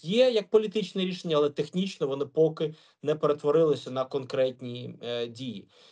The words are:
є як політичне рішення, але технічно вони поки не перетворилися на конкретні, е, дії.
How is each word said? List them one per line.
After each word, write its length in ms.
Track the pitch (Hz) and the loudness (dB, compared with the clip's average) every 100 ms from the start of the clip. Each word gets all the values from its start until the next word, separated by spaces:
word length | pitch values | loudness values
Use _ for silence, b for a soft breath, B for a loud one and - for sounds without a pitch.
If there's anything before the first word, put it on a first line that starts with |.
є 280 | 156 226 254 | 0 4 4
як 200 | 220 208 | 4 4
політичне 540 | 220 214 214 190 190 | 2 2 -2 -4 -4
рішення, 320 | 185 180 175 147 | -4 -4 0 2
але 140 | 147 | 2
технічно 560 | 147 147 180 190 - 143 | 0 -4 -2 -4 -2 -4
вони 200 | 139 127 | -2 -2
поки 480 | 156 160 160 156 156 B B | 2 2 2 -6 -8 B B
не 120 | 143 | -4
перетворилися 760 | 151 151 147 147 156 160 135 127 | 0 0 0 2 4 4 2 -2
на 140 | 131 | -6
конкретні, 920 | 131 139 123 135 131 127 123 123 123 - | -4 -4 -4 0 0 -2 -10 -10 -12 -12
е, 240 | 117 120 120 | -8 -6 -6
дії. 420 | 117 131 98 - b b | -8 -10 -10 -14 b b